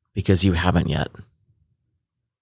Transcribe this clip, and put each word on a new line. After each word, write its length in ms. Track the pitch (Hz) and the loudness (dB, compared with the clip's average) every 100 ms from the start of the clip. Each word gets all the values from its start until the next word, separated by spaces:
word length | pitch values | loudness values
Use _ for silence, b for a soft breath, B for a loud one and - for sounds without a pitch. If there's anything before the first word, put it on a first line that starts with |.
| _ | _
because 300 | 104 98 90 | -6 0 2
you 80 | 95 | 2
haven't 360 | 85 90 90 78 | 2 0 0 0
yet. 200 | 71 - - - _ _ _ _ _ _ _ _ _ _ _ | -4 -6 -10 -20 _ _ _ _ _ _ _ _ _ _ _